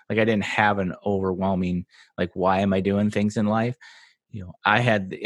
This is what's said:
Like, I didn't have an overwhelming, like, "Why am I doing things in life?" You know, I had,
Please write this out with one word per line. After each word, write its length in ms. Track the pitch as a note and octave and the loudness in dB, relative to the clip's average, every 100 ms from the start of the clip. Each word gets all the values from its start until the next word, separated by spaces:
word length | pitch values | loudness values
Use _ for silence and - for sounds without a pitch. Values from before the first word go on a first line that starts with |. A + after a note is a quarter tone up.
| _ | _
Like, 120 | G#2+ | 0
I 40 | |
didn't 200 | A2 G#2+ | 2 2
have 340 | G2 - G#2 G2+ | 0 0 2 2
an 160 | F#2 - | -2 -4
overwhelming, 800 | G#2 G2 F#2+ F#2 F#2+ F#2 F2+ F2+ E2+ - - - | -4 -2 -2 -2 0 0 0 -2 -6 -14 -18 -6
like, 140 | F#2 | -6
"Why 260 | - F#2 F#2+ | -2 0 2
am 120 | G2+ | 2
I 80 | F#2+ | 2
doing 300 | F#2+ G2+ G#2+ | 2 0 0
things 260 | G#2 G#2 A2 | 0 -2 0
in 100 | G#2 | 0
life?" 300 | A2 A#2 B2 - - - _ _ | 0 -2 -6 -14 -20 -20 _ _
You 140 | G#2+ | -14
know, 100 | F2+ - | -14 -4
I 140 | - G#2+ | 2 2
had, 400 | A#2+ G#2+ F#2+ - | 4 0 -2 -4